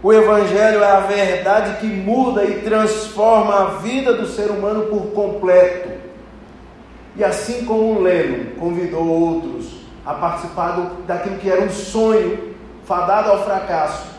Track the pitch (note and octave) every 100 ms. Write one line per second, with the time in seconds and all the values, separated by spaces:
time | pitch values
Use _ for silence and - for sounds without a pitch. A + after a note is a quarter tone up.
0 | F#3+ A3 G#3+ G#3 F#3+ F#3+ G#3+ G#3 G3+ G3
1 | G3 G3+ F#3+ F3+ F#3 G#3+ G#3 - A3 G3
2 | F#3+ B3 B3 G#3 F#3+ - A3 G#3+ G#3+ -
3 | - G3+ A3 A3 G3+ G3+ F#3 - G3 C4
4 | B3 A3 G3 - G#3 G3+ G3+ G#3+ G#3+ G#3
5 | G3 G3+ G3+ G#3 F#3 F3+ F3+ - - -
6 | - - - - - - - - - -
7 | - - G3 - - A#3+ A#3 A3 A3 G#3+
8 | F3+ F3 - - - - E3+ E3+ E3+ D#3+
9 | E3 E3 E3 E3 C3+ - - - - -
10 | C#3 D3+ E3+ E3 E3+ - E3+ F3+ F3+ -
11 | - F3 G3+ F#3+ G3 F#3 G3+ - - A3+
12 | A3 G#3+ A3 G#3+ - - - - - F3
13 | F3+ G#3 G#3+ G3+ G3+ F#3+ - E3 D3+ -
14 | -